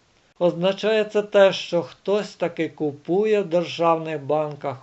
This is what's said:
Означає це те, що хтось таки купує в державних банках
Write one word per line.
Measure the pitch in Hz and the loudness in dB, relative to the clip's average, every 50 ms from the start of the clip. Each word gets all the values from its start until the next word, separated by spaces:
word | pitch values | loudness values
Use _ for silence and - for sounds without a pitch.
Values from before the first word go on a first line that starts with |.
| _ _ _ _ _ _ _ - | _ _ _ _ _ _ _ 0
Означає | 175 175 156 165 180 196 196 - - 214 220 214 208 | 0 0 0 0 0 -2 -2 0 0 0 2 0 0
це | 208 - 208 | 0 -2 -2
те, | 208 208 - 202 196 190 | -2 2 4 6 6 6
що | 185 - - - 175 170 | 4 0 -4 -4 -2 -2
хтось | 147 - - - - 185 202 214 190 202 - | -2 -4 -10 -10 -4 -2 -2 -2 -2 -6 -6
таки | - 180 165 - - 160 151 | -6 -6 -4 -2 -4 -6 -6
купує | - - 156 147 139 - - 160 175 196 220 220 214 202 | -4 -4 -4 -4 -6 -6 -6 -2 0 0 2 2 2 0
в | 190 | 2
державних | 160 165 175 165 139 127 160 170 170 165 160 160 160 156 143 | 0 0 0 0 -2 -2 0 2 2 2 2 -2 -6 -8 -6
банках | 139 135 147 156 151 151 143 143 - 139 131 127 | -4 -2 -2 0 -2 -4 -8 -8 -8 -8 -10 -10